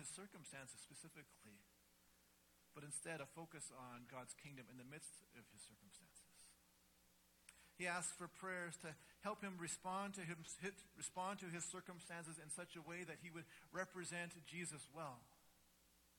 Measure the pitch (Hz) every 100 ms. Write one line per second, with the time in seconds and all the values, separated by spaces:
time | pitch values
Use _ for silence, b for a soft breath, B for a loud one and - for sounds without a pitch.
0 | 131 - 196 - 139 139 127 113 - 143
1 | 160 160 139 - - 101 - - - -
2 | - - - - - - - 151 147 -
3 | 170 160 135 - 165 151 - 131 127 120
4 | 120 131 123 - 147 139 113 127 127 151
5 | 165 - - - - - - 220 - -
6 | 180 - - - - - - - - -
7 | - - - - - B B - 175 175
8 | 165 - 170 - 185 180 170 156 165 147
9 | B B 202 208 202 185 170 - 185 185
10 | 202 196 165 170 160 - 190 196 - -
11 | - 185 185 202 185 170 160 185 180 175
12 | - 170 165 165 156 160 175 170 156 170
13 | 180 151 175 165 156 B B 165 185 185
14 | 165 170 170 175 147 165 170 156 - 156
15 | 151 120 - - - - - - - -
16 | -